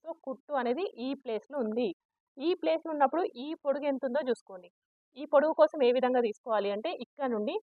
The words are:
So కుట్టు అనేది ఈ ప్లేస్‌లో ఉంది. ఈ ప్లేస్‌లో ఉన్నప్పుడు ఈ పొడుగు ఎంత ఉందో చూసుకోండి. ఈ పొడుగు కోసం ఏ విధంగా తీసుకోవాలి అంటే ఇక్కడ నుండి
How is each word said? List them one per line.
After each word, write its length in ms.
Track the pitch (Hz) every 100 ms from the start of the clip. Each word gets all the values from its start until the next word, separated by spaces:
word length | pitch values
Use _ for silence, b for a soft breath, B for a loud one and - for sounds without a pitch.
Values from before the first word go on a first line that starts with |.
So 80 | 320 320
కుట్టు 300 | - 262 -
అనేది 300 | 285 240 262 392 -
ఈ 100 | 254
ప్లేస్‌లో 420 | 277 - 214 - 285
ఉంది. 300 | 220 220 226 - _ _ _ -
ఈ 120 | 311
ప్లేస్‌లో 360 | 359 320 320 330
ఉన్నప్పుడు 300 | 302 277 320 381 240
ఈ 120 | 285 320
పొడుగు 280 | 285 269 285
ఎంత 140 | 269
ఉందో 160 | 269 254
చూసుకోండి. 440 | 262 226 - 190 180 _ _ _ _ 254
ఈ 60 | 302
పొడుగు 280 | 294 302
కోసం 240 | 320 311 311
ఏ 80 | 247
విధంగా 280 | 247 247 254
తీసుకోవాలి 480 | 233 - 254 214 202
అంటే 200 | 202 294 370
ఇక్కడ 260 | 240 - 269
నుండి 260 | 220 214 392